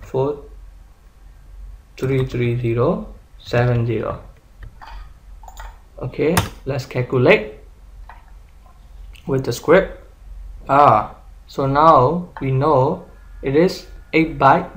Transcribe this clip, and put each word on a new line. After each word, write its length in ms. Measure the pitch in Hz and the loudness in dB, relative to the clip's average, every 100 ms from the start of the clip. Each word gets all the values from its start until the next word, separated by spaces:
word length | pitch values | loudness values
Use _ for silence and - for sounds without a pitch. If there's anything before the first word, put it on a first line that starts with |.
four 420 | - 131 135 147 - - - - - - - _ - - - - - - - - | -8 -4 -4 -4 -12 -20 -20 -20 -20 -20 -20 _ -20 -20 -20 -20 -18 -20 -20 -8
three 300 | 131 135 131 | -4 -2 -2
three 340 | 127 120 120 | -2 -2 -2
zero 540 | 117 117 135 214 - - - - | -2 0 0 -2 -6 -18 -20 -20
seven 480 | - 120 123 120 117 | -6 0 0 0 -2
zero. 360 | 110 - 95 - - _ - - - - - - - - - - - - - - - | -4 -4 -8 -14 -20 _ -20 -20 -20 -18 -18 -18 -20 -20 -20 -20 -18 -18 -20 -20 -12
Okay, 380 | 131 - 143 170 - - | -10 -4 0 0 -2 -6
let's 200 | - 135 | -8 -8
calculate 680 | - 131 123 131 131 220 - - - - - - - - - - - - - - - - - - - | -6 -6 -2 2 4 4 0 -14 -20 -20 -20 -20 -20 -20 -20 -20 -20 -20 -20 -20 -20 -20 -20 -16 -4
with 160 | 135 | -4
the 80 | 131 | -4
script. 500 | 120 - 175 180 - - - - - - - - | -4 4 4 4 -6 -20 -20 -20 -18 -16 -12 0
Ah, 460 | 135 143 107 107 - - - - | 6 6 6 2 -10 -20 -20 -14
so 200 | - 135 | -6 -2
now 600 | 139 165 151 127 175 175 - | 4 6 6 6 0 -6 -8
we 100 | 135 | -4
know 560 | 131 147 143 135 180 - - - - | 0 2 2 2 -2 -10 -20 -20 -12
it 140 | 135 | -2
is 320 | 139 185 - - - - | 2 2 0 -14 -20 -4
eight 240 | 160 160 139 | -2 0 2
byte 320 | 139 160 175 | 4 4 0